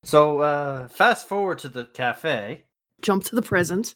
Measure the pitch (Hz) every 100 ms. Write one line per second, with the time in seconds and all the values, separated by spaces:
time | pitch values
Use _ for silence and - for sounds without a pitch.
0 | - 151 151 147 147 147 143 135 127 -
1 | 220 226 - 196 196 165 139 127 120 -
2 | 123 113 160 123 104 156 _ _ _ _
3 | - 196 - 226 - 190 165 180 226